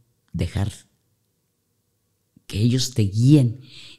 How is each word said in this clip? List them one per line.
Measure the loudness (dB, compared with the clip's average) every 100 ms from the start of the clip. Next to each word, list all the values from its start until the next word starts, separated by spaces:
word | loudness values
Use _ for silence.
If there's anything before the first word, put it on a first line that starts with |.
| _ _ _
dejar | -8 -6 -4 -6 -8 _ _ _ _ _ _ _ _ _ _ _ _ _ _ _ _ -10
que | -2
ellos | 0 0 -2 -2
te |
guíen, | -2 2 4 6 4 -2 -14 -20 -20